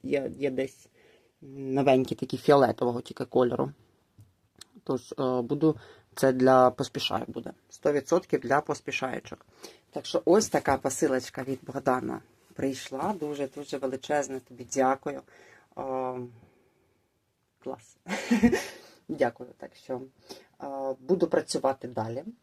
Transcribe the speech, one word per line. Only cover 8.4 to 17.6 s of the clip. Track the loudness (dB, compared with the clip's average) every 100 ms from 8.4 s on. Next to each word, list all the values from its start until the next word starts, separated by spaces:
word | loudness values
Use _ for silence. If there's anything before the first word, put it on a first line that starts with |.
для | 0 0
поспішаєчок. | 0 -8 -6 -6 -6 -8 -10 -18 _ _ -20 -20 _
Так | -12 -4
що | -2
ось | 4 4 4
така | 0 2 0
посилочка | 0 0 0 0 -4 -10
від | -8 -8
Богдана | -8 -4 0 0 -2 -8 _ _ _
прийшла. | -6 -4 -4 -10 -6 -6 -4
Дуже-дуже | -6 -6 -8 -8 -10 -6
величезне | -6 -6 -2 -2 -2 -8
тобі | _ -18 -6
дякую. | 0 2 2 -4 -10 _ -20 -20 -20 _ -12
О, | -6 -4 -4 -6 -12 -16 _ _ _ _ _ _ _ _ _ _ _
клас. | _